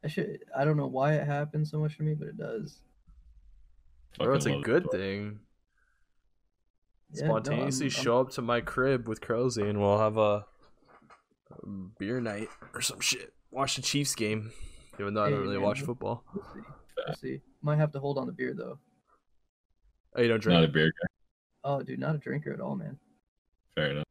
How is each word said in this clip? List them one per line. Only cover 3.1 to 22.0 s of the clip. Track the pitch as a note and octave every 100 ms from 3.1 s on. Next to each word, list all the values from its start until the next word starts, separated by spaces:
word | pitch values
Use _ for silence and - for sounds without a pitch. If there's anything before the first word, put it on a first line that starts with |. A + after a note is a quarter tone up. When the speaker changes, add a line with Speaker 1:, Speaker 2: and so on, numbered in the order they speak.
| - - - - - - - - - - -
Speaker 2:
Bro, | A2+
it's | C3+ -
Speaker 3:
Fucking |
Speaker 2:
a | C#2+
Speaker 3:
love | C#2+
Speaker 2:
good | C#3 F3+
Speaker 3:
it. |
Speaker 2:
thing. | B2+ G2 G2 G#2 G#2 - _ _ _ _ _ _ _ _ _ _ _ _ _ _ _ _
Speaker 1:
Yeah, | D3+ D3
no, | A2
I'm, |
Speaker 2:
Spontaneously | B2+ D3 C3+ C3 C3+
Speaker 1:
I'm |
Speaker 2:
show | - B2 A#2
up | C3
to | -
my | A#2 A#2+
crib | - - B2+ C3 A2+
with | A2
Crowsy, | - A2+ B2+ A#2 G#2
and | G#2
we'll | G2+ G#2
have | A2 A2
a, | G#2+ G#2 G2+ _ - - _ - _ - _ _ _
a | - - G2 F#2+ A2+
beer | G2 B2+
night | A2+ G#2 G#2+ - -
or | -
some | C3+ -
shit. | - C3 - _ _
Watch | B2 C3+ -
the |
Chiefs | B2+ C#3+ C#3+ -
game, | G#2+ A2 A2 - - - - -
even | G2+
though | G#2
I | G#2
don't | G#2
Speaker 1:
Hey, |
Speaker 2:
really | G2 G2+
Speaker 1:
man, | G2+
Speaker 2:
watch | G#2
Speaker 1:
we'll, | -
Speaker 2:
football. | B2 G2+ A#2 -
Speaker 1:
we'll | - - -
see. | - - - - -
We'll | -
see. | C3 C3+ - _
Might | D3 D3+
have | D3+
to | C#3
hold | C#3 C#3
on | B2+
the |
beer, | B2 B2+ -
though. | A#2+ C3 _ _ _ _ _ _ _ _ _ _ _ _ _
Speaker 2:
Oh, | -
you | A#2
don't | A2+
drink? | A2 E2+
Speaker 3:
Not | D#2+
a |
beer | D2+ D#2
guy. | - F2 _ _ _ _ _
Speaker 1:
Oh, | C#3 C#3
dude, | C3
not | B2+